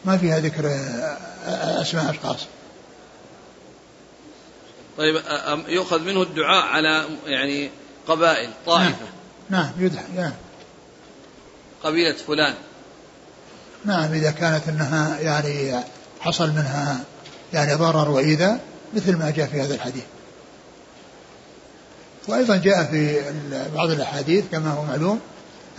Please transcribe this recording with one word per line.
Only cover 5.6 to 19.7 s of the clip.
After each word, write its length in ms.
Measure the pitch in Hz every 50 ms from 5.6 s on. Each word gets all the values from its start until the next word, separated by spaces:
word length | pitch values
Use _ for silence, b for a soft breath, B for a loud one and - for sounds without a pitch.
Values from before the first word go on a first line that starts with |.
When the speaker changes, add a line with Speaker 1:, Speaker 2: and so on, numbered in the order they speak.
| 156 -
Speaker 2:
يؤخذ 320 | 160 180 185 180 175 165
منه 220 | 160 185 202 190
الدعاء 440 | 185 170 151 156 151 147 185 190 147
على، 400 | 90 123 151 156 160 156 156 156 151 156 139 -
يعني، 440 | 151 139 127 135 139 143 143 143 139 - - - - - - - -
قبائل، 420 | 165 156 165 165 156 120 117 117 - - -
طائفة؟ 400 | - 170 170 185 170 131 - 113 104 - - - - - - - -
Speaker 1:
نعم، 120 | 190 185
نعم، 100 | 160 135 123 175 185
يدعى، 180 | 185 156 - - - 180
نعم. 180 | 180 180 151 120 - - - - - - - - - - - - - - - - - - - - - - - - - - - - - -
Speaker 2:
قبيلة 320 | 156 156 165 170 160 139 - - -
فلان. 260 | 151 151 151 139 123 - - - - - - - - - - - - - - - - - - - - - - - - - -
Speaker 1:
نعم، 280 | 208 196 175 156 156 160
إذا 180 | 156 156 156
كانت 360 | 147 - 170 165 160 156 151 160
أنها، 520 | 156 151 156 135 156 156 151 156 - -
يعني، 640 | 160 160 147 151 147 147 143 143 139 135 127 120 117 - - - - - - -
حصل 300 | - 165 160 - 170 156
منها، 500 | 151 156 147 131 135 143 143 143 139 127 - - - - - - - - - - 175
يعني، 200 | 156 143 143 143
ضرر 360 | 143 170 165 160 156 151 147
وإيذاء، 500 | 147 131 139 156 156 151 175 196 226 254 - - - - - - -
مثل 220 | 220 190 196 180
ما 140 | 160 160 147
جاء 180 | 139 160 147 123
في 140 | 139 143
هذا 140 | 135 139